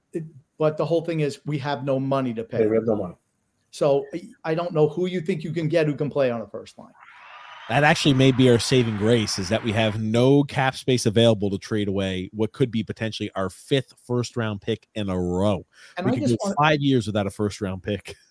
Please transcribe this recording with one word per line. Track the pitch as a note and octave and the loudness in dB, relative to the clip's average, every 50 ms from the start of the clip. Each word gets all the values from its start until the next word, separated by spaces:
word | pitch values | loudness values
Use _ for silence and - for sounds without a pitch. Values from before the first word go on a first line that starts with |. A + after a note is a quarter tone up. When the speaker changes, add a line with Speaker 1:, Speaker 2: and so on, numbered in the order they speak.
| _ _ - | _ _ -12
Speaker 1:
it, | F3 D#3+ D#3+ - C3 - _ _ - | -10 -10 -12 -16 -20 -20 _ _ -2
but | D#3 D3+ D3+ D#3 | 0 0 0 0
the | D#3+ | -2
whole | D3 E3+ E3 | 0 0 0
thing | D#3+ F3 E3 D#3+ | 0 -2 -2 -2
is | D3+ C#3 C3+ - _ | -2 -2 -4 -6 _
we | D3 D3+ C#3 | -6 -6 -4
have | A#2+ D3 C#3+ C3 C3 | -4 -4 -4 -4 -2
no | C#3+ C3 C3 | -2 -2 -2
money | C3+ C3+ C3+ C#3 C3 B2 A2+ | 0 0 0 0 -2 -2 -4
to | A2+ A2+ | -6 -8
pay | - - A2+ | -4 -2 0
Speaker 2:
Yeah, | A2 G#2+ | 2 2
we | A2 A2+ | 2 2
Speaker 1:
him. | A2 | 2
Speaker 2:
have | A#2 | 0
no | G#2+ | -2
money. | G#2 F#2+ F2 - - _ _ _ _ _ _ _ _ _ _ | -2 -4 -8 -12 -16 _ _ _ _ _ _ _ _ _ _
Speaker 1:
So | - - E3+ D3 C#3 C#3 C3+ - - | -6 -2 0 2 2 2 0 -4 -8
I, | - F#3+ - - _ - D#3+ | -12 -12 -14 -18 _ -6 -4
I | D#3+ | -4
don't | E3+ E3+ E3+ - | -4 -4 -2 2
know | D3+ D3+ D3+ | 2 2 2
who | D3+ F3 F3+ | 2 -2 -4
you | F3+ F3+ F3+ | -2 -2 -4
think | D#3+ G3 G3 D#3 D#3 | -4 -4 -4 -4 -6
you | E3+ | -6
can | D#3 E3+ D#3+ D3+ | -4 -4 -2 0
get | D#3 E3+ D#3 D3+ | 0 0 0 0
who | C#3+ | -2
can | A#2+ D3+ C#3 | -2 -4 -4
play | - D3 C3+ B2 | -2 0 0 0
on | A#2 A2+ | -2 -4
a | G#2+ - | -8 -10
first | - G#2+ G#2 - - - | -14 -14 -16 -16 -20 -20
line. | - - _ _ - - - - - - - - - - - - - - | -20 -20 _ _ -20 -20 -20 -20 -20 -20 -20 -20 -20 -20 -20 -16 -6 0
Speaker 3:
That | A2+ C#3 D3 | 2 4 4
actually | D3+ E3 - - D#3+ C3+ | 4 4 4 4 4 4
may | C3 C3+ C3+ | 6 6 6
be | B2+ B2+ C3 B2+ | 6 6 6 6
our | A#2+ A2+ | 6 6
saving | - - C3+ B2+ A#2+ A2+ G#2+ | 4 2 2 2 2 2 0
grace, | G2+ G#2 A2 A#2+ A#2 G#2+ G#2 - - | 0 2 4 4 4 2 0 -4 -6
is | F#2+ F2 | -4 -2
that | G#2+ A2 | -2 -2
we | - A#2 G2+ | -2 -2 0
have | A2+ A2+ A2 G#2 A2 | 0 0 0 0 -2
no | A2 G#2+ A2 A#2 B2 C3 C#3 C#3+ C#3+ | -4 0 2 2 4 6 4 4 2
cap | C#3+ - - C3 C3 - | 2 0 0 0 0 -2
space | - - - B2+ A#2+ - | -2 -2 0 0 2 0
available | A#2 G2 A2+ A#2 A#2 A2 G2 G2+ G2+ | 2 4 4 6 6 4 4 0 -2
to | G2 F#2+ | -2 -4
trade | - - A#2 G#2 G#2 G2+ | -6 -4 -4 -2 -2 -2
away | F#2+ G2 G2 G2 F#2 F#2 F#2 F#2+ - | -2 -2 -2 -2 -4 -4 -6 -8 -4
what | G#2 A2 G#2+ - | -4 -4 -4 -2
could | - C#3 B2 | -2 -2 -2
be | A2 A2+ | 0 -4
potentially | G2+ - - - A2+ A2 - - G#2+ G#2 - | -4 -6 -6 -6 -6 -6 -6 -6 -8 -6 -4
our | F#2+ F#2+ F#2 | -4 -4 -4
fifth | - - - - C#3+ C3+ B2 - _ _ _ | -6 -10 -4 -2 0 0 0 -4 _ _ _
first-round | - B2 B2 A#2 - - B2 A2+ G#2+ G#2+ G2+ | -4 -4 -2 -2 -4 -4 -6 -6 -4 -6 -6
pick | - - A2 - _ _ _ | -4 -4 -6 -6 _ _ _
in | A2 G#2 G2 | -6 -4 -2
a | F#2 F#2 | -2 -2
row. | F2+ F2 F2+ F2+ G2 G#2+ G2+ D#2 - - _ _ - - _ F3 | -2 0 0 2 2 2 0 0 -4 -10 _ _ -20 -14 _ -4
Speaker 1:
And | F#3 | -2
Speaker 3:
We | F#3+ B3+ | 0 0
Speaker 1:
I | |
Speaker 3:
could | C4+ D4+ | 0 0
Speaker 1:
just | B3 A#3 - | 0 0 0
Speaker 3:
go | - | -2
Speaker 1:
wanna | G3 G3+ | -2 0
Speaker 3:
five | - D3 D#3 D3+ C#3+ | 2 2 2 2 2
years | C#3+ C#3 C3+ B2 G2+ G#2 | 2 2 2 2 0 0
without | G2+ G#2+ G2+ G2 | -2 -2 -2 -2
a | |
first-round | - - G#2+ G2+ - - G#2+ F#2+ F#2+ F#2 - | -2 -4 -4 -4 -4 -4 -6 -6 -6 -6 -6
pick. | - G#2 F#2+ - - G2+ - _ _ | -6 -6 -6 -8 -12 -18 -18 _ _